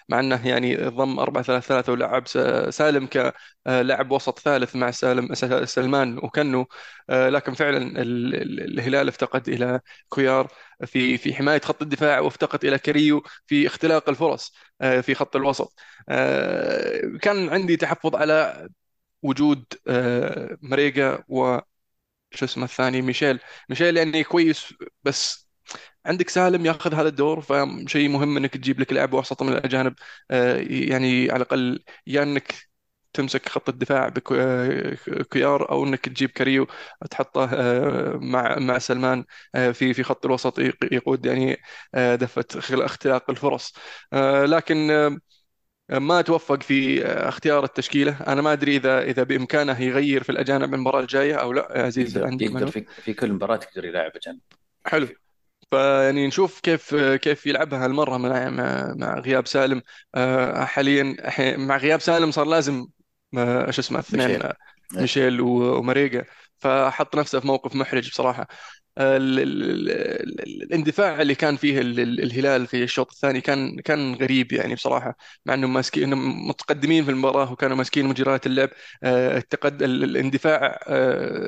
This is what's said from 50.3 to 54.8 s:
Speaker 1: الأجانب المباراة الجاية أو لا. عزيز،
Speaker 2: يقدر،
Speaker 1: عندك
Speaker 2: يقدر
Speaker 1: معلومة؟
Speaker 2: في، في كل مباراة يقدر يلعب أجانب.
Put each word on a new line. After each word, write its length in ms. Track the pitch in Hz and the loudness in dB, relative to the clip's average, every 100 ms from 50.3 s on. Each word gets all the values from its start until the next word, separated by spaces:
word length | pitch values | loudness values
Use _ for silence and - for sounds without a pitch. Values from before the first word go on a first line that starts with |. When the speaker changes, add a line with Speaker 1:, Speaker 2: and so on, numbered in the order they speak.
Speaker 1:
الأجانب 420 | 135 135 139 135 | -2 0 0 0
المباراة 280 | 135 131 139 | 0 0 0
الجاية 340 | 123 135 143 147 | 0 0 0 0
أو 180 | 127 | 0
لا. 320 | 127 - 135 123 | -2 -2 -2 0
عزيز، 320 | 120 120 95 | 0 -2 -2
Speaker 2:
يقدر، 100 | 135 | -2
Speaker 1:
عندك 140 | 127 | -2
Speaker 2:
يقدر 120 | 107 | -4
Speaker 1:
معلومة؟ 180 | 123 139 | -2 -4
Speaker 2:
في، 140 | 110 107 - | -6 -10 -10
في 120 | - | -8
كل 180 | 104 117 | -4 -2
مباراة 280 | 95 101 110 | -2 -2 -2
يقدر 220 | - 92 87 | -6 -12 -6
يلعب 260 | 85 80 - | -4 -6 -8
أجانب. 240 | - 87 _ _ _ _ | -16 -16 _ _ _ _